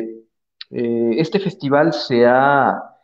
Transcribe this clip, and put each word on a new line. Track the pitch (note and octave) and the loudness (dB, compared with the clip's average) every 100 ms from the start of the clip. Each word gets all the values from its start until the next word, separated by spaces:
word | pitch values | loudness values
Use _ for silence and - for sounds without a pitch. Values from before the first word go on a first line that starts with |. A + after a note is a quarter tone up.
| A2+ A2+ _ _ _ _ - | -2 -12 _ _ _ _ -14
eh, | B2 A#2+ A#2 A#2 A#2 | -8 -4 -2 0 0
este | D#3 G3+ | -2 -2
festival | F3+ - C#3 C#3+ D#3+ | -6 -6 -2 2 2
se | D#3 - A#2+ A#2+ | -2 -2 2 4
ha | B2+ C#3 C#3+ A#2+ F#2 - _ | 4 4 2 2 -2 -8 _